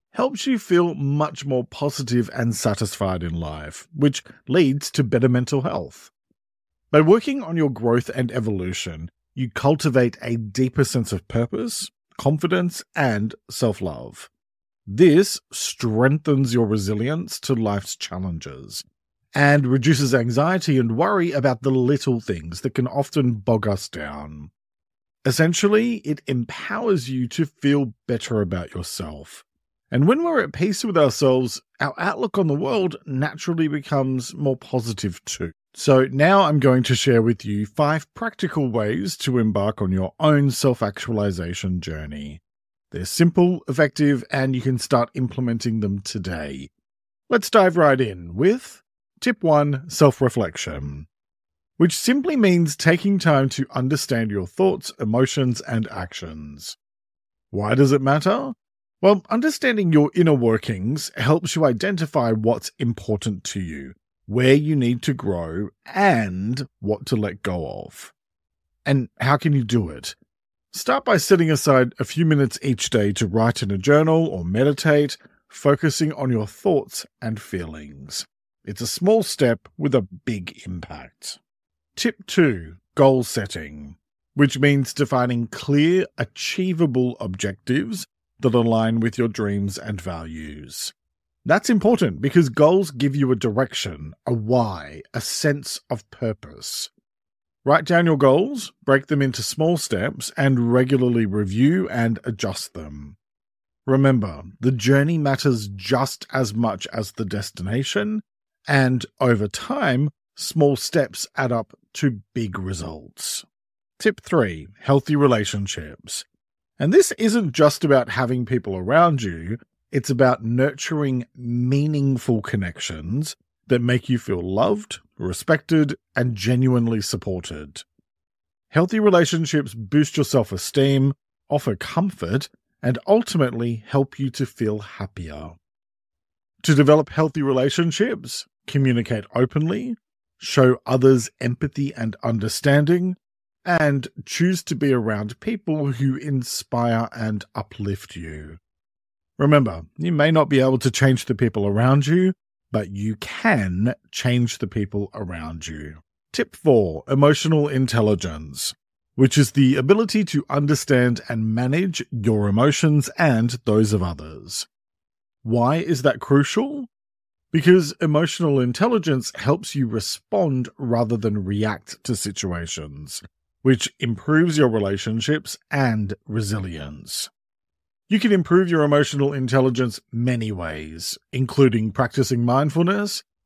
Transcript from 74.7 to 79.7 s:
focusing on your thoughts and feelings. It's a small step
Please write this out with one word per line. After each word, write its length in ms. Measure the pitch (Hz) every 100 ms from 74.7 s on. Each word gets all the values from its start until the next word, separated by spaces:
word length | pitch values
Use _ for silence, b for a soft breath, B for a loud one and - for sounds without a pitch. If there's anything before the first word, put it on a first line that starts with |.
| 143 160 147 143 - b b b
focusing 600 | - 147 143 160 - 156
on 180 | 151 131
your 160 | 117 104
thoughts 580 | - - 151 - - - -
and 180 | 113 110
feelings. 840 | - 92 82 78 73 69 69 - - _ _ _
It's 180 | - 101
a 60 | 117
small 340 | - 180 220
step 460 | 185 - 131 113 -